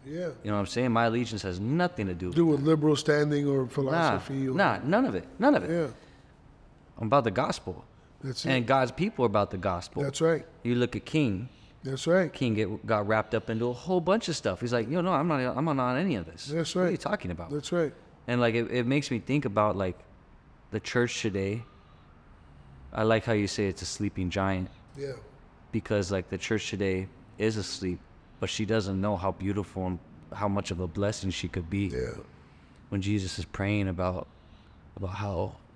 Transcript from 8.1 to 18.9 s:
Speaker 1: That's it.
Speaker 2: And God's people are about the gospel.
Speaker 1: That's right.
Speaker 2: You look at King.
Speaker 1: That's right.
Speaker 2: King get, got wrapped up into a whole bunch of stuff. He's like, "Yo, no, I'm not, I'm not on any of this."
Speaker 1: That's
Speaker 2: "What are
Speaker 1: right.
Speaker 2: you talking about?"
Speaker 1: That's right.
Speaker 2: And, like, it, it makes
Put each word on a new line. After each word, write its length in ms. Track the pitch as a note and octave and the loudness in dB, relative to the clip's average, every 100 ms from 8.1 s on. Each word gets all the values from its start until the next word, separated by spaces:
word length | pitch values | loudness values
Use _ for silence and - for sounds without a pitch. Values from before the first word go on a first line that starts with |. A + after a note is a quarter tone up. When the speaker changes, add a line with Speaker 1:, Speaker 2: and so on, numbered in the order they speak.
| - | -12
Speaker 1:
That's 220 | C3+ B2 - | -8 -4 0
it. 40 | |
Speaker 2:
And 180 | C3 A#2 | 2 4
God's 240 | C3+ B2+ | 4 4
people 340 | - F#3+ - A#2+ | 0 -2 2 2
are 20 | |
about 220 | G#2 G2+ | 4 2
the 60 | F#2+ | 0
gospel. 460 | F#2+ F2 - - | -2 -2 -4 -4
Speaker 1:
That's 180 | C#3+ C#3 | -4 2
right. 240 | D#3+ E3 - - | 2 2 -2 -8
Speaker 2:
You 120 | A#2+ A#2+ | -2 2
look 200 | B2 G#2+ | 2 0
at 100 | - | -2
King. 440 | D#3 C#3 F#2+ A#2+ - - - | 2 2 0 -4 -12 -20 -14
Speaker 1:
That's 220 | C3+ C3+ - | -8 -4 4
right. 260 | F3+ F3 | 4 4
Speaker 2:
King 220 | - B2+ | 0 0
get, 320 | G#2+ G#2 G#2 A2 | 2 0 -2 0
got 220 | G#2+ G#2 | 0 4
wrapped 260 | A2 G#2+ | 2 2
up 160 | A2+ - | -2 -2
into 160 | A2 A#2+ | -2 -2
a 60 | |
whole 260 | B2 - F#3 | -2 0 0
bunch 280 | E3 G#3 - | 2 2 0
of 60 | D#3 | -2
stuff. 260 | A2 F#2 | -2 -2
He's 100 | A#2+ | 0
like, 140 | A#2+ A2 | 0 0
"Yo, 140 | E3 | 0
no, 100 | F3 | 2
I'm 160 | E3 E3+ | 2 2
not, 120 | D3 | 0
I'm 260 | B2+ - D#3+ | 0 0 0
not 140 | C#3 | 2
on 180 | B2+ B2+ | 2 2
any 180 | F#3+ A#2+ | 0 -2
of 120 | E2+ | -4
this." 180 | - C3+ | -10 -6
Speaker 1:
That's 300 | D#3 D#3+ F3+ | -4 -2 0
Speaker 2:
"What 60 | |
are 20 | F3+ | 2
Speaker 1:
right. 60 | |
Speaker 2:
you 60 | E3+ | 0
talking 340 | - G#3 F#3 | -2 -4 -4
about?" 180 | F3 E3 | -6 -6
Speaker 1:
That's 220 | D3 C#3+ | -6 -2
right. 200 | F3 D#3 - - - - | 0 0 -4 -18 -16 -2
Speaker 2:
And, 120 | B2 | 2
like, 140 | A#2+ | 2
it, 160 | A2+ A#2 | 2 0
it 160 | B2 | 0
makes 240 | B2 | 2